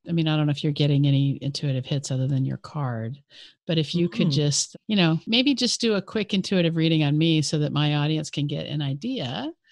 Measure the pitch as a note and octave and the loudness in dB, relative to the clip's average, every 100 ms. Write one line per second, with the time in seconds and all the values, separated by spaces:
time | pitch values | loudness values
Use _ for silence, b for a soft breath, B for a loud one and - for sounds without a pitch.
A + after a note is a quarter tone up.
0 | - E3 D#3 D#3 D3 C#3+ D#3 C#3+ D3 C#3+ | -4 0 2 2 2 0 -2 0 2 4
1 | C#3+ C#3 C#3 C3+ C#3 C#3+ D3 C3 B2+ C#3+ | 4 4 2 -2 -6 -6 -4 -4 -4 -6
2 | - C3 C3 C3+ C3 B2+ - D#3 C3 A#2 | -4 -4 -2 -2 -2 -6 -10 -8 -6 -6
3 | A2+ C#3 _ B B B - D#3+ D3 F3 | -8 -10 _ B B B -4 -2 0 0
4 | F3 - E3+ C#3 D3 C#3+ - - - G#3 | 0 0 0 2 2 0 -2 -8 -2 2
5 | E3 D#3+ - A#3 C4 B3 B3 - A#3 G3+ | 4 2 2 2 4 2 0 0 0 0
6 | - G#3+ G3 G3 - F#3+ E3+ E3 D#3+ D#3+ | -2 -4 -2 -2 0 2 2 2 2 4
7 | C#3+ D3+ E3 D#3 C#3+ D#3 D3 C3 D3 D3 | 4 4 4 2 2 0 0 0 0 0
8 | D3 D#3 D#3+ - C#3+ D3+ - D3 C#3+ C#3+ | 0 -2 -4 -4 -4 -4 -6 -6 -4 -6
9 | A#3 B3+ B2+ D#3 C#4+ - _ | -6 -6 -6 -6 -8 -12 _